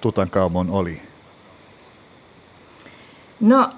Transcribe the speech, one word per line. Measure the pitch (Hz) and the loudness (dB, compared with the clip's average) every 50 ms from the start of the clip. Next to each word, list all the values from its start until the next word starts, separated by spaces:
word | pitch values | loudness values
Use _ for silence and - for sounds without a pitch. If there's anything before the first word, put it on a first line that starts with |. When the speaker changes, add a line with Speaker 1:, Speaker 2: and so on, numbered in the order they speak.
Speaker 1:
Tutankhamon | - 117 - - 95 90 - 98 95 87 85 90 92 87 | -6 -4 -2 -2 -4 -2 0 0 0 0 0 -2 -4 -2
oli? | 87 98 90 85 80 73 - - - - - - - - - - - - - - - - - - - - - - - - - - - - - - - - - - - - - - - - - - - - - - - - | -2 -4 -4 -4 -8 -12 -16 -20 -20 -20 -20 -20 -20 -20 -20 -20 -20 -20 -20 -20 -20 -20 -20 -20 -20 -20 -20 -20 -20 -20 -20 -20 -20 -20 -20 -20 -20 -20 -20 -20 -20 -20 -20 -20 -20 -20 -20 -20 -20 -20 -20 -20 -8 0
Speaker 2:
No, | 220 214 254 269 240 - - | 4 4 6 4 4 0 -4